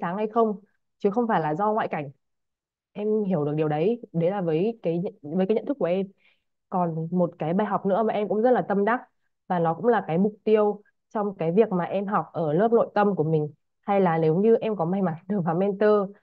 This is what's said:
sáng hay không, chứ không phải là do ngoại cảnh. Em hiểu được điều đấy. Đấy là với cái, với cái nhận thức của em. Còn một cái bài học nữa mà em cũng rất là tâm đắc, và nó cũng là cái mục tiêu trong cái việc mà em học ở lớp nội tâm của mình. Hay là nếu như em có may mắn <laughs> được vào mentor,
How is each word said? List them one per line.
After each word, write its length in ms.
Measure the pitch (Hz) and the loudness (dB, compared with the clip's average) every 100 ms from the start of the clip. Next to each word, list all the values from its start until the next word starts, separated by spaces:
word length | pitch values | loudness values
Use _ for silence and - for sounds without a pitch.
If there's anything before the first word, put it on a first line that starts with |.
sáng 160 | 175 190 | -6 -4
hay 100 | 214 | -2
không, 320 | 233 226 208 - _ _ _ | 0 0 -2 -10 _ _ _
chứ 140 | 202 | -2
không 160 | 202 233 | 0 0
phải 140 | 196 | 0
là 140 | 156 156 | 0 0
do 180 | 208 | 0
ngoại 140 | 214 - | 0 -2
cảnh. 240 | 170 143 - _ _ _ _ _ _ _ | -4 -8 -14 _ _ _ _ _ _ _
Em 320 | - 214 214 | -8 -2 0
hiểu 220 | 202 180 147 | 0 0 0
được 80 | 151 | 0
điều 120 | 156 | -2
đấy. 340 | 151 175 240 233 | 0 0 -2 -4
Đấy 180 | 165 165 | -2 0
là 100 | 202 | 0
với 380 | 170 156 208 226 | 0 0 0 -2
cái, 180 | 175 165 190 - | -4 -2 -4 -8
với 240 | 147 180 190 | -6 -2 0
cái 80 | 220 | 0
nhận 100 | 214 | -2
thức 120 | 285 | -2
của 60 | 170 | -2
em. 220 | 185 196 - _ _ _ _ _ | -2 -4 -10 _ _ _ _ _
Còn 400 | 190 175 160 165 | -2 -2 -2 -4
một 200 | 180 170 - | 0 0 0
cái 140 | 156 | -2
bài 140 | 180 214 | 0 0
học 180 | 190 196 | -2 0
nữa 180 | 190 | 0
mà 100 | 220 | 0
em 140 | 202 208 | -2 -2
cũng 120 | 208 | 0
rất 100 | 240 | 2
là 100 | 233 | 2
tâm 240 | - 202 202 | 0 0 0
đắc, 160 | 247 - _ _ _ - | -2 -4 _ _ _ -4
và 120 | 180 | -2
nó 140 | 165 | 0
cũng 140 | 160 220 | 0 0
là 160 | 220 196 | 0 0
cái 100 | 160 | 0
mục 180 | 208 208 | 0 0
tiêu 380 | - 214 208 208 _ _ _ | 2 2 2 -2 _ _ _
trong 260 | 220 202 196 | -6 -4 -4
cái 140 | 165 | 0
việc 180 | 175 220 | 2 2
mà 120 | 185 170 | 0 -2
em 220 | 190 202 | -4 -2
học 220 | 208 - | -4 -4
ở 200 | - 160 | -4 0
lớp 180 | 156 226 | 2 2
nội 180 | 226 - - | 2 2 2
tâm 200 | 208 180 | 2 2
của 80 | |
mình. 300 | 156 160 151 - _ _ | 0 0 -2 -8 _ _
Hay 200 | - 202 | -2 2
là 160 | 185 165 | 2 2
nếu 180 | 160 160 | 2 2
như 200 | 214 226 | 4 2
em 140 | 220 202 | 2 -2
có 100 | 170 | -2
may 160 | 196 | 0
mắn 140 | 185 156 | -2 -4
<laughs> 60 | - | -6
được 120 | 208 165 | -4 -2
vào 100 | 165 | 0
mentor, 540 | 202 196 214 208 196 - | -2 0 2 2 0 -8